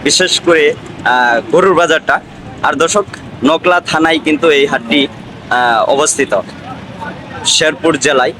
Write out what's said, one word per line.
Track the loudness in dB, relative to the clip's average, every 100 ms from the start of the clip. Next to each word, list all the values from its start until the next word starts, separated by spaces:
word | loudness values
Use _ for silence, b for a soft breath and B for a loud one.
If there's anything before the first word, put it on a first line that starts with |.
বিশেষ | 0 0 0 0
করে, | 2 4 4 0 -8 -6 0
আহ, | 2 2 0 2
গরুর | 2 4
বাজারটা। | 4 2 2 2 -2 -2 -18 -16 -4
আর | -2
দর্শক, | 0 0 0 -2 -8 -16 -2
নকলা | 0 2 2 0 2
থানায় | 0 2 2
কিন্তু | 0 0 4
এই | 4 2
হাটটি, | 0 -2 0 0 -4 -16 -16 -4
আহ, | 0 2 2 2
অবস্থিত | 2 0 0 0 0 -4 -12 -14 -14 -14 -12 -12 -12 -14 -8 -2
শেরপুর | 0 0 0 0 0
জেলায়। | 2 2 0 -2